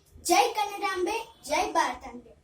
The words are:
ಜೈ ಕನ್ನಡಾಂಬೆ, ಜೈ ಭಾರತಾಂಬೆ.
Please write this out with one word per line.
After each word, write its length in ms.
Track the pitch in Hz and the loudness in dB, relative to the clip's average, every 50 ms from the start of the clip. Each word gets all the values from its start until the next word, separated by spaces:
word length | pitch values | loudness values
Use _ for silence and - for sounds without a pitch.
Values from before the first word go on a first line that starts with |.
| _ _ - - - | _ _ -18 -6 0
ಜೈ 300 | - 349 403 494 453 - | 2 4 4 4 4 2
ಕನ್ನಡಾಂಬೆ, 720 | 427 403 403 403 403 403 359 359 359 349 392 440 453 - - - - - | -2 -4 -4 -4 -4 -4 -2 -2 -2 -2 -2 -2 -4 -6 -10 -18 -14 -6
ಜೈ 280 | 262 302 339 - 320 | -2 0 0 0 2
ಭಾರತಾಂಬೆ. 580 | 320 330 - 254 254 - - 247 233 247 233 226 - _ | 2 2 2 0 -2 -8 -12 -16 -16 -16 -18 -20 -20 _